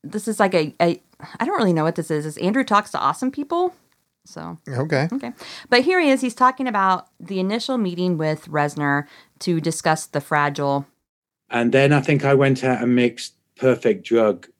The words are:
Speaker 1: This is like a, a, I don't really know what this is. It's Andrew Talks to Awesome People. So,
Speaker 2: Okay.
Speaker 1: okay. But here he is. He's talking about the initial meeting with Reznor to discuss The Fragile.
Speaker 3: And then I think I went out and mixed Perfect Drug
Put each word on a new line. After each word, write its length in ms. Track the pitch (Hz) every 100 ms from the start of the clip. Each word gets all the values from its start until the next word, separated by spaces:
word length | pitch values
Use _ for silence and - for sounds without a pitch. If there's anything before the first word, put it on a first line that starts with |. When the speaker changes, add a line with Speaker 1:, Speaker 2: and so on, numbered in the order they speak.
Speaker 1:
This 240 | - 214 208
is 140 | 214
like 140 | 202
a, 200 | 180 151 -
a, 180 | 175 170 _ _ - -
I 60 |
don't 120 | 247 392
really 160 | 214
know 120 | 165
what 100 | 156
this 160 | 165 160
is. 160 | 156 151
It's 100 | 151
Andrew 260 | 180 226
Talks 260 | 262 202 208
to 60 | -
Awesome 320 | 139 - 262
People. 440 | 277 285 349 359 359 _ _ _ _ _
So, 320 | - 165 170 -
Speaker 2:
Okay. 400 | 127 151 147 160
Speaker 1:
okay. 200 | 254 240 - - - -
But 140 | 240
here 180 | 262 370
he 100 | 311
is. 100 | 269
He's 140 | 254
talking 320 | - 254 262 254
about 420 | 208 190 185 - _
the 180 | 175 190
initial 380 | 185 220 226 254
meeting 400 | 196 175 180 165
with 280 | 156 156 -
Reznor 580 | 151 147 147 143 143 143 - _ _
to 200 | - 165
discuss 460 | 160 156 170 156 -
The 140 | 151
Fragile. 680 | - 151 147 143 143 139 143 _ _ _ _ _ _
Speaker 3:
And 220 | 117 117
then 200 | 135 139
I 80 | 147
think 240 | 135 147
I 100 | 143
went 300 | 139 139 131
out 180 | 131 127
and 120 | 123 123
mixed 380 | 123 117 - _ _ _
Perfect 480 | 131 117 120 98 -
Drug 420 | 117 107 92 - _